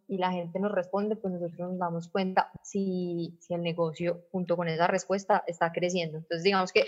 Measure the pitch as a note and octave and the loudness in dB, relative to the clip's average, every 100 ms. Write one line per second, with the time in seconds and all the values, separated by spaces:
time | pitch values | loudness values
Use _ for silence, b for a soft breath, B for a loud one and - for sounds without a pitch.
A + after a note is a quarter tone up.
0 | - F#3 F3+ F3+ E3+ F#3+ G3+ G3 F3+ G3 | -8 -2 0 0 -4 -2 0 0 0 -2
1 | G#3+ G#3+ G3 F3+ E3+ D#3+ F3 F#3 F3 E3+ | 0 -2 -4 -4 -6 -6 -6 -2 -2 -4
2 | E3+ G3+ F#3+ F#3 - - - G3+ G3 F#3 | -4 -2 2 2 0 -6 -6 -2 0 -2
3 | F3+ E3+ E3 E3+ - F3 E3+ E3+ E3 D3+ | -2 -4 -6 -8 -6 -2 -2 0 -2 0
4 | F3 F3 - F#3+ F3 E3+ E3+ D#3+ F3 F#3+ | -2 -2 -6 -6 0 0 0 2 2 2
5 | - F#3+ G3 G3+ F3+ E3+ E3 E3+ F3+ F3+ | 0 -2 2 2 2 0 0 2 0 0
6 | E3 D#3 D#3+ E3+ F3+ G3 F#3 G#3+ | -2 -6 -6 0 2 2 4 4